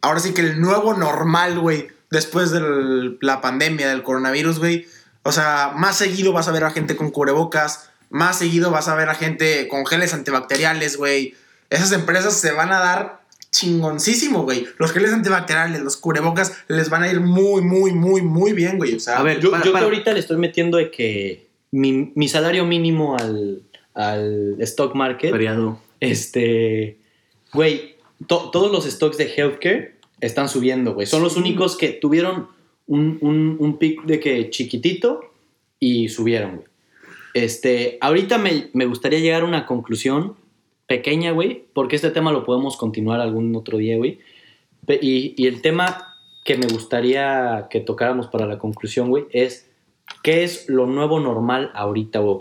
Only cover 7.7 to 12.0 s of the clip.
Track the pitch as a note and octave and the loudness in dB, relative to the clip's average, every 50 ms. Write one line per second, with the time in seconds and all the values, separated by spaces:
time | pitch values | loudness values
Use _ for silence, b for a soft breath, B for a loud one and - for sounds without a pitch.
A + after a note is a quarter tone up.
7.7 | - - - - _ _ _ _ - D3 E3 F3+ F3+ - F3 E3+ E3 E3+ F3 F3 | -4 -10 -14 -20 _ _ _ _ -2 0 0 0 0 0 -2 0 2 2 2 2
8.7 | E3+ D3+ D3+ F3 D#3 D#3 D#3+ D#3 D3+ - D#3+ D#3+ D#3+ D#3 D#3 D#3 D3+ C#3+ B2+ C3 | 0 0 0 0 0 0 0 0 0 -2 -2 -4 -2 0 0 2 2 0 -2 -4
9.7 | C#3 C#3 C#3 C3+ E3 E3+ F3+ D#3+ D3+ C#3+ C3+ C#3+ C3+ B2+ B2+ - C#3 C#3 D#3 D#3+ | -4 -4 -2 -2 0 0 0 -2 -2 -6 -4 -2 -2 -2 -2 -2 -2 0 0 0
10.7 | D#3+ D#3+ D#3 D3 C#3 C#3 C#3+ C#3+ C#3 C3+ C3 C3 b b b b b b b b | 0 0 -2 -4 -4 -2 -2 0 0 0 -2 -4 b b b b b b b b
11.7 | C#3 D#3 F#3+ F#3+ G3+ F3 | 0 0 2 2 2 0